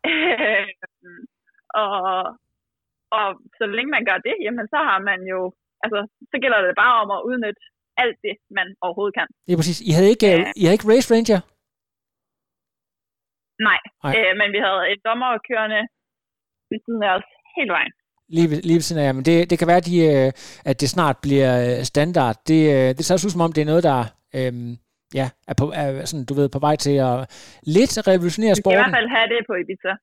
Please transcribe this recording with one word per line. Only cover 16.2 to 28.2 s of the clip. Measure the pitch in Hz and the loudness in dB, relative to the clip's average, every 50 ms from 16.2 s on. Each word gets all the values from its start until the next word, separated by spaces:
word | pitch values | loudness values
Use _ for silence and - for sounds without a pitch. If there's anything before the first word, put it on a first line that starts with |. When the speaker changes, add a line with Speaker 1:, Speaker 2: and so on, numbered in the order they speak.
| _ _ _ _ _ _ _ _ _ _ | _ _ _ _ _ _ _ _ _ _
Speaker 1:
ved | - 214 _ | -12 -12 _
siden | - 233 226 208 | -8 -4 -2 0
af | 196 185 | 0 0
os | 190 - _ _ _ _ _ _ | -2 -4 _ _ _ _ _ _
hele | 349 285 208 175 | -6 -4 -2 -2
vejen. | 156 - - _ _ _ _ _ _ _ _ 165 | -2 -4 -4 _ _ _ _ _ _ _ _ 0
Speaker 2:
Lige | 165 170 160 | 2 2 2
ved, | 151 - - | 0 -2 0
lige | 170 165 | 2 2
ved | 170 | 2
siden | 156 - 175 156 | 2 0 -2 0
af | 143 | 0
jer. | 135 131 | 0 0
Men | 131 131 | 0 2
det, | 160 170 165 175 170 | 2 4 4 4 2
det | 175 160 | 0 0
kan | 170 | 2
være, | 165 175 180 175 175 | 2 2 2 2 2
de, | 175 175 165 156 | 2 4 4 4
øh, | 147 135 131 131 131 - - - - - - 139 | 4 4 2 2 0 -6 -18 -20 -20 -10 -4 -4
at | 135 - | -2 -2
det | 143 127 | -2 -2
snart | - 180 165 151 - _ - | 0 0 0 0 0 _ -2
bliver, | 143 139 139 135 131 123 123 123 120 123 123 | 0 2 4 4 4 2 2 0 0 -2 -2
øh, | 127 - | -4 -2
standard. | _ 143 147 175 175 170 135 117 107 _ _ | _ 0 0 2 2 0 2 0 0 _ _
Det, | - 160 160 156 151 143 | 2 4 4 6 6 4
øh, | 135 131 131 131 | 4 4 2 0
det | 139 - | -2 0
ser | - 180 | 0 0
også | 175 165 | 0 0
ud, | 208 | -2
som | 165 175 170 | 0 0 0
om | 165 156 | 0 0
det | 156 | -2
er | 151 151 | 0 2
noget, | 156 170 170 | 2 2 4
der, | 160 135 127 117 110 _ _ _ _ - | 4 2 2 -2 -4 _ _ _ _ -6
øhm, | 135 131 127 120 120 120 120 120 120 _ _ _ _ _ _ - 135 | -4 -4 -4 -6 -8 -10 -12 -12 -14 _ _ _ _ _ _ -4 -4
ja, | 135 131 _ _ _ | -4 -4 _ _ _
er | - - - | -6 -2 -2
på, | 139 151 - | -2 -2 -4
er | 160 147 139 135 135 151 | -4 -4 -4 -6 -6 -8
sådan, | - - 151 127 | -8 -8 -8 -8
du | - 143 | -4 0
ved, | 143 143 135 | 0 0 0
på | - 139 | 0 -2
vej | 147 151 151 | 0 0 0
til | 151 - 143 143 139 131 127 | 0 0 0 2 2 2 0
at | 123 127 131 - - - - - - _ _ 151 156 | 0 -2 -4 -10 -16 -20 -20 -20 -20 _ _ 0 4
lidt | 190 254 - - 220 214 196 | 4 4 4 0 -2 2 2
revolutionere | 190 185 | 2 2